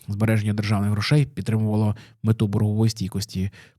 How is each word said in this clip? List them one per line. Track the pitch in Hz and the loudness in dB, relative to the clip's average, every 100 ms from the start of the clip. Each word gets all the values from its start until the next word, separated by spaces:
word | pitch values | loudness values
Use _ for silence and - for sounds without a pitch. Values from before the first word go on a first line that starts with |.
| - | -10
Збереження | 101 110 110 107 | -2 0 2 0
державних | 104 104 107 101 | -2 0 0 0
грошей | 104 107 151 131 | -2 2 2 2
підтримувало | - 95 110 107 107 107 101 - _ | -4 -2 0 0 2 0 -2 -10 _
мету | 110 113 104 | 0 2 0
боргової | 104 104 107 113 | 2 0 2 0
стійкості. | - 92 98 - 95 92 - - | 0 -4 -6 -6 -6 -6 -8 -20